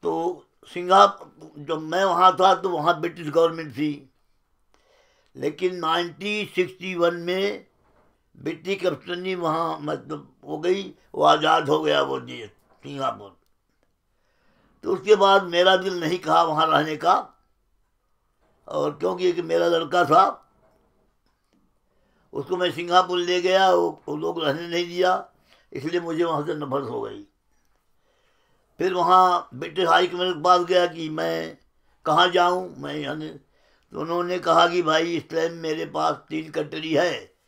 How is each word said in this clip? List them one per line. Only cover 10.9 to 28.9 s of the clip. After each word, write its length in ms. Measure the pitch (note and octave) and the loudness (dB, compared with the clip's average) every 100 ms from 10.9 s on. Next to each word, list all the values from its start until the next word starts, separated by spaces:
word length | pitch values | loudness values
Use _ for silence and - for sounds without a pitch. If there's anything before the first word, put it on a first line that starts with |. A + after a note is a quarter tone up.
| - _ | -14 _
वो 80 | - | 0
आज़ाद 460 | D3+ D#3 D#3 D#3+ D3 | 2 4 4 2 2
हो 140 | D3+ | 0
गया 200 | D3+ D3 | 0 0
वो 180 | C#3 C3+ | 0 -4
देश 300 | B2 B2+ G#2+ _ _ _ | -8 -16 -16 _ _ _
सिंगापुर। 540 | C#3 C#3+ C3 G#2+ G2+ F#2 _ _ _ _ _ _ _ _ _ _ _ _ _ _ | -16 -6 -6 -6 -16 _ _ _ _ _ _ _ _ _ _ _ _ _ _ _
तो 120 | - | -6
उसके 200 | F#3+ F#3+ | -4 4
बाद 280 | G#3 G3 G3 | 6 8 6
मेरा 340 | F3+ E3+ F3+ F#3+ | 4 2 4 4
दिल 240 | F#3 F3+ | 0 -4
नहीं 180 | E3 F3+ | -4 -4
कहा 240 | D#3 E3 | 2 2
वहाँ 240 | E3+ D3+ D#3+ | 2 2 2
रहने 300 | D3 D#3 D#3 | 2 0 -2
का, 320 | E3 F#3+ - _ _ _ _ _ _ _ _ _ _ _ _ _ - | 2 0 0 _ _ _ _ _ _ _ _ _ _ _ _ _ -10
और 280 | D3+ D3+ D3 | -4 -4 -2
क्योंकि 320 | E3+ F3+ F3+ | -4 0 0
एक 100 | E3+ | 0
मेरा 280 | E3 E3 E3+ | 0 0 2
लड़का 380 | E3+ D3+ F3 | 0 0 0
था, 460 | E3 G3 F#3+ - _ _ _ _ _ _ _ _ _ _ _ _ _ _ _ _ _ _ _ | 4 6 4 0 _ _ _ _ _ _ _ _ _ _ _ _ _ _ _ _ _ _ _
उसको 240 | - C#3 F3+ | -12 -6 -2
मैं 160 | F3+ | -2
सिंगापुर 460 | E3 F3 F3+ F3+ F3+ | -2 2 2 2 -2
ले 240 | F3 F3+ | 0 0
गया, 280 | F3+ F#3+ F#3+ | 2 4 4
वो, 320 | F3+ E3+ D#3 - | 4 0 -4 -10
वो 80 | D3+ | -8
लोग 280 | E3 E3 | -6 -4
रहने 240 | D#3 C#3+ E3+ | -4 -4 -4
नहीं 160 | E3+ | -4
दिया, 460 | F3 F3 F3+ F#3 - _ _ _ _ | -4 0 0 0 -4 _ _ _ _
इसलिए 280 | - C#3+ F3 | -10 -4 -4
मुझे 240 | E3 D#3+ | -4 -2
वहाँ 220 | E3+ D#3 D3 | -2 -2 -4
से 80 | |
नफरत 300 | D3+ C#3+ C3+ | -6 -4 -6
हो 160 | C3+ A#2+ | -6 -8
गई। 220 | A2+ G2+ G#2 _ _ _ _ _ _ _ _ _ _ _ _ _ _ _ | -10 -12 -20 _ _ _ _ _ _ _ _ _ _ _ _ _ _ _
फिर 160 | F3 | -2